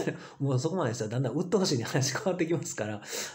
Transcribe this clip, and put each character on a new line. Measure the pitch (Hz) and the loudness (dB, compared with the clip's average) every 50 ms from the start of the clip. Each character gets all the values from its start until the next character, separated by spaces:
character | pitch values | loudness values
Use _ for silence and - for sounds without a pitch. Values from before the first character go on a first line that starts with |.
| - - - - - - - - | 2 0 -2 -4 -8 -12 -6 -2
も | 139 139 131 | 0 2 2
う | 127 | 2
そ | 139 160 | 2 2
こ | 190 | 0
ま | 185 151 | 2 0
で | 117 110 | 0 0
し | - | -2
た | 110 | -2
ら | 104 | -2
だ | 113 127 | 0 0
ん | 139 | 0
だ | 117 | 2
ん | 123 | 0
鬱 | 156 - - | 0 0 2
陶 | 220 190 190 | 4 4 4
し | 185 - | 4 2
い | |
に | 117 110 | 0 0
話 | - - 139 127 - - | 0 2 2 2 2 0
変 | - - | 0 0
わ | 190 175 | 0 0
っ | |
て | 180 165 | 0 2
き | 160 170 | 2 0
ま | 139 - | 0 -2
す | - - | -4 -6
か | - 107 | -6 -4
ら、 | 104 107 104 - - - - - - | -4 -6 -8 -8 -8 -6 -6 -6 -8